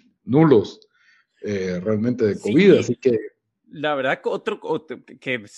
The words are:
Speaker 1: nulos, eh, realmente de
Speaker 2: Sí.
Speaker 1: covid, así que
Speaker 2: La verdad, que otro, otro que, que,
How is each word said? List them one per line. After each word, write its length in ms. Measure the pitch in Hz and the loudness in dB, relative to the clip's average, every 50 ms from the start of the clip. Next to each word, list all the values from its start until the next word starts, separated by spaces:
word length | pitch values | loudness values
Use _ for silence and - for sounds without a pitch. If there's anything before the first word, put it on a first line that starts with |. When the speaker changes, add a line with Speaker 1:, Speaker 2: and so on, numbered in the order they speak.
| _ _ _ _ _ | _ _ _ _ _
Speaker 1:
nulos, 560 | 101 120 151 160 151 131 104 90 - - - _ _ _ _ _ _ _ _ _ _ _ _ | -2 2 4 6 6 6 4 4 0 -8 -18 _ _ _ _ _ _ _ _ _ _ _ _
eh, 400 | - 104 104 95 92 92 90 87 | -10 -8 -6 -6 -6 -6 -6 -6
realmente 440 | 90 107 110 104 110 123 123 123 113 | -4 -4 -4 -2 -2 -4 -2 0 0
de 80 | 104 98 | -2 -2
Speaker 2:
Sí. 180 | - - 101 | -2 -4 0
Speaker 1:
covid, 200 | 113 156 202 196 156 117 | 2 4 6 6 6 6
así 180 | 107 120 120 | 4 0 -4
que 200 | - - 131 117 110 107 - _ _ _ _ _ _ _ _ | -2 0 0 0 -2 -4 -8 _ _ _ _ _ _ _ _
Speaker 2:
La 240 | - 160 143 151 147 | -12 -8 -6 -4 -4
verdad, 260 | 135 131 135 165 - | -2 -2 -2 -4 -4
que 80 | - 240 | -4 -6
otro, 300 | 190 190 - 226 208 - | -8 -6 -6 -8 -10 -8
otro 420 | - - 160 156 156 - 120 - _ | -8 -8 -8 -8 -8 -12 -16 -16 _
que, 140 | - - - | -20 -20 -14
que, 260 | - 143 127 120 101 101 - | -10 -8 -8 -8 -8 -12 -20